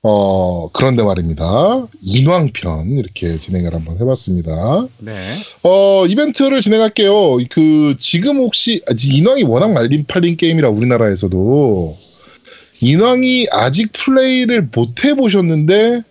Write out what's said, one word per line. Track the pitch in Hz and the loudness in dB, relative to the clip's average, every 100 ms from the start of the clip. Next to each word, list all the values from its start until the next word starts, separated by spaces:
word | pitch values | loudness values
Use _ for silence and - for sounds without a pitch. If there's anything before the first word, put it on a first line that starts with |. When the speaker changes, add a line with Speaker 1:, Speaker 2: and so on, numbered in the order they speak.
Speaker 1:
어, | 110 104 98 95 90 90 82 | 2 2 2 0 -2 -4 -6
그런데 | - 131 123 | -2 0 2
말입니다. | 104 90 82 73 82 107 180 254 240 - | 0 0 -4 -4 -2 0 0 0 -6 -12
인왕편 | 95 107 139 180 143 - 90 78 85 | -4 0 2 2 0 -4 -6 -6 -4
이렇게 | 139 113 - 85 82 | -4 -6 -8 -6 -6
진행을 | - 92 87 | -6 -4 -4
한번 | 82 80 85 | -6 -8 -4
해봤습니다. | 120 127 - 90 82 80 104 170 254 _ | -2 -2 -2 -4 -4 -4 -2 -2 -4 _
Speaker 2:
네. | 107 104 92 147 208 - | -16 -12 -10 -10 -12 -4
Speaker 1:
어, | 175 190 196 196 180 | 2 4 4 4 2
이벤트를 | 220 302 240 269 269 | 2 -2 0 0 2
진행할게요. | 208 220 220 214 202 208 185 123 123 | 2 2 2 2 2 4 2 0 -2
그, | - 156 151 151 139 | 2 4 4 2 0
지금 | - 170 233 285 | -2 0 0 0
혹시, | 247 - - 226 - | 0 0 -2 -2 -2
아, | |
지-, | 117 131 | -2 0
인왕이 | 135 190 269 | 2 2 2
워낙 | 170 117 208 | 2 2 2
말린 | 165 117 151 147 | 0 0 -2 -2
팔린 | 185 175 170 | -2 0 0
게임이라 | 165 165 139 | 0 2 2
우리나라에서도 | 104 123 120 110 95 101 90 101 139 139 98 82 80 - _ - - - - - _ | 0 0 2 0 0 -2 0 2 2 2 0 -4 -10 -20 _ -20 -20 -20 -20 -20 _
인왕이 | 120 156 226 254 254 254 233 | 0 2 2 2 0 0 -2
아직 | - 120 151 220 | 0 0 0 -4
플레이를 | - - 262 262 254 240 240 143 | -4 0 2 2 0 0 0 -2
못 | 117 120 120 | -2 -4 -2
해보셨는데 | 277 285 247 196 175 160 151 196 226 240 226 | -2 0 0 0 0 0 2 2 2 0 -6